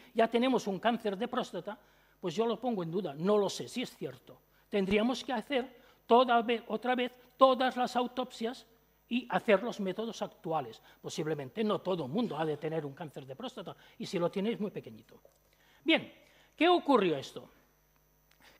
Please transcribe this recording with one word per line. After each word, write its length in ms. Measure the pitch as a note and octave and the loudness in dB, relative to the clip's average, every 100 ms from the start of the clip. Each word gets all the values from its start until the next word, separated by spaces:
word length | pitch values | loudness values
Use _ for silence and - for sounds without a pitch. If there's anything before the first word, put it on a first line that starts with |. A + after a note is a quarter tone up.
| - | -4
ya 160 | A3+ A3+ | 2 2
tenemos 380 | A#3 B3+ A#3+ G3+ | 4 2 2 0
un 120 | F#3+ | 0
cáncer 380 | A3 A#3+ G#3 F#3+ | 0 0 -2 -4
de 100 | A#3+ | -4
próstata, 500 | A#3+ G3+ F#3 F3+ F#3+ _ _ _ _ | -4 -4 -8 -10 -14 _ _ _ _
pues 120 | F#3 | -4
yo 120 | D#3+ A#3 | 0 0
lo 120 | G#3+ | 0
pongo 260 | B3+ G#3+ | -2 -2
en 80 | E3 | -2
duda, 220 | F3 F3+ | -4 -4
no 240 | C#3 F3+ G#3 | -2 2 4
lo 120 | F#3+ | 2
sé, 180 | - B2 | -2 -8
si 140 | - | -6
es 120 | B3 - | -8 -8
cierto. 420 | D3+ - - - _ _ _ | -12 -12 -20 -20 _ _ _
Tendríamos 540 | G#3 F#3+ G3+ A#3 B3+ | 0 2 4 2 0
que 100 | - | -4
hacer 480 | B3 - C#4 B3+ - - _ - | -6 -2 -2 -4 -10 -20 _ 4
toda 360 | A#3 B3+ A#3 | 6 8 4
ve-, 220 | A3 A3+ - | 2 -2 -2
otra 280 | A3 A#3+ B3 | -4 -2 -2
vez 160 | A#3+ - - - | -2 -8 -20 6
todas 380 | C4 B3 B3+ B3 | 6 8 2 0
las 200 | B3 A#3+ | -2 0
autopsias 680 | B3 - B3 - A3+ C4+ - _ _ _ _ | -2 -4 -8 -6 -8 -8 -16 _ _ _ _
y 200 | A#3 - | -6 -2
hacer 340 | F#3+ - G3 | 0 4 4
los 160 | A#3 - | 2 -4
métodos 420 | F#3+ F3+ A3+ - | -4 -4 -6 -6
actuales. 600 | G3+ - D#3+ D#3+ A#2+ A2 - - | -8 -8 -4 -4 -4 -12 -20 -16
Posiblemente 640 | D3 - D#3 D3+ C3 - | -10 -6 -4 -4 -6 -4
no 160 | G#3+ F#3 | -2 -2
todo 260 | - F#3 C3+ | -2 -4 -2
el 60 | |
mundo 260 | F3+ A3 D3 | -4 -2 -2
ha 80 | D#3+ | -2
de 120 | D3 | -2
tener 280 | D#3 D#3+ D3 | -4 -4 -6
un 80 | |
cáncer 320 | C#3 E3 D#3+ C3+ | -10 -14 -12 -14
de 100 | C3 | -12
próstata, 400 | A#3 - E3+ - - - | -12 -12 -14 -16 -20 -14
y 80 | D3+ | -6
si 140 | F3 | -2
lo 100 | E3+ | -2
tiene 220 | F#3+ G3+ | 0 -2
es 80 | F3+ | -2
muy 120 | G3+ | -6
pequeñito. 480 | - - A2 - - - _ _ _ _ _ | -8 -12 -16 -20 -20 -20 _ _ _ _ _
Bien, 300 | - D#4 - - _ _ _ - | 0 0 0 -14 _ _ _ 2
¿qué 140 | E4 | 4
ocurrió 480 | F4 C#4 B3+ F#3 C#3+ | 4 4 4 4 0
esto? 320 | C3 - A#2+ _ _ _ _ _ _ _ _ _ - _ | -4 -12 -16 _ _ _ _ _ _ _ _ _ -20 _